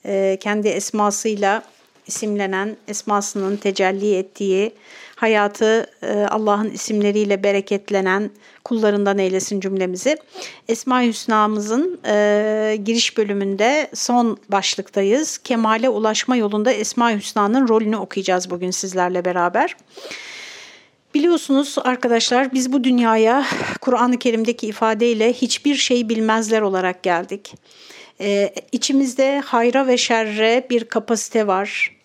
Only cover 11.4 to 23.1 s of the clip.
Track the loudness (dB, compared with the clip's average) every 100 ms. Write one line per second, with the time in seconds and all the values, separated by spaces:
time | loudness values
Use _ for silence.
11.4 | 2 0 -2 -2 -2 -4 0 2 4 2
12.4 | 2 0 0 -2 -2 0 0 -2 -2 -2
13.4 | -2 0 2 2 -2 -6 0 2 2 -2
14.4 | -2 -2 0 -6 -4 0 2 2 0 -8
15.4 | -4 0 2 2 0 0 0 0 0 0
16.4 | 2 0 0 0 -2 0 0 0 -4 0
17.4 | 2 2 4 2 2 -4 -4 -6 0 0
18.4 | -2 -6 -4 -6 -4 -2 -2 0 -2 0
19.4 | 0 0 -2 -4 _ -20 -16 -16 -16 -18
20.4 | -18 -20 -20 -20 _ _ _ 0 2 2
21.4 | 2 0 0 -2 -2 -2 2 2 2 0
22.4 | 2 0 0 0 2 4 4